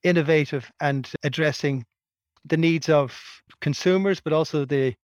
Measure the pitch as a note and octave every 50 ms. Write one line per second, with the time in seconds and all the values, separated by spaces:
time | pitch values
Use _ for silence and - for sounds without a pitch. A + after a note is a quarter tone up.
0 | - F3+ F3+ F3 D#3 C#3+ E3 D#3 D3 - - C#3 A#2+ - _ _ C#3 C#3+ C#3 C#3
1 | B2+ - - - - D3+ C3 - D#3+ D3+ C#3 - - D3 C#3 C3 A#2 _ _ _
2 | _ _ _ _ _ _ _ _ _ D3 - D#3+ E3 E3+ E3 E3 - - D#3+ D3
3 | C#3+ A#2+ - - - - - - _ _ - _ - D3 C#3+ - - F3+ F#3 F#3+
4 | F#3+ G3 F#3+ - _ D#3+ D#3 D#3 D#3+ - - D3+ C#3+ C3 C#3+ C#3 C3+ C3 A2+ _
5 | _